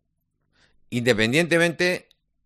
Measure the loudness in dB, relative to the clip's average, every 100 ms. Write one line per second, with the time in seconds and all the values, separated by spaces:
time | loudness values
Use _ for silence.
0 | _ _ _ _ _ _ _ _ _ -2
1 | 0 2 2 0 0 0 0 0 -4 -4
2 | -10 _ _ _